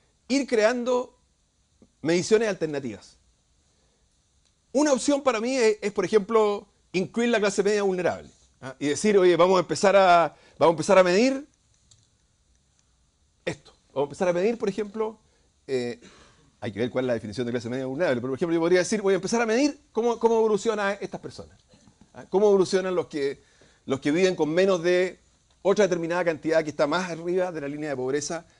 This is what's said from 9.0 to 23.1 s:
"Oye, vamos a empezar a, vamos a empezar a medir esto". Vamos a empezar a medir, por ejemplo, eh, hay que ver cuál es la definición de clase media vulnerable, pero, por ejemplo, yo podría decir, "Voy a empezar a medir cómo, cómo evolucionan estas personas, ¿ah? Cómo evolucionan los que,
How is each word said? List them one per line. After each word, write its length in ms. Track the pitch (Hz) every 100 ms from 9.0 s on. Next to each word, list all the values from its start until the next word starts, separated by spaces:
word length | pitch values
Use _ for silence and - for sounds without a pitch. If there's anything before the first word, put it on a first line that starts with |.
| 214 196
"Oye, 180 | 180 165
vamos 220 | 180 185
a 20 |
empezar 380 | 165 151 196 196
a, 380 | 190 175 151 - _ -
vamos 140 | 151
a 40 | 160
empezar 220 | 156 185
a 60 |
medir 420 | 180 185 254 269 302 _ _ _ _ _ _ _ _ _ _ _ _ _ _ _ _ _ _ _
esto". 300 | - 139 - _ _
Vamos 120 | 139 143
a 40 |
empezar 180 | 143 180
a 40 |
medir, 240 | 175 208 220
por 120 | 202
ejemplo, 500 | 196 208 220 220 220 _ _ _ _ -
eh, 320 | 127 120 113 - - - _ _ _
hay 100 | 107
que 80 | 98
ver 100 | 120
cuál 140 | 127
es 40 | 127
la 60 | 117
definición 300 | 107 104 120
de 40 |
clase 180 | 120 117
media 160 | 127 131
vulnerable, 360 | 135 175 123
pero, 100 | 127
por 60 | 131
ejemplo, 160 | 170
yo 80 | 170
podría 180 | 170 180
decir, 220 | 175 214
"Voy 120 | 196
a 20 | 185
empezar 260 | 190 233
a 40 | 233
medir 320 | 226 285 - _
cómo, 260 | 220 240 226
cómo 180 | 233 226
evolucionan 600 | 220 202 226 208 196 202
estas 180 | 190 -
personas, 380 | 147 - 80 _ _ _ _ _ _
¿ah? 120 | 123 -
Cómo 180 | 185 208
evolucionan 480 | 196 175 190 185 175
los 120 |
que, 360 | -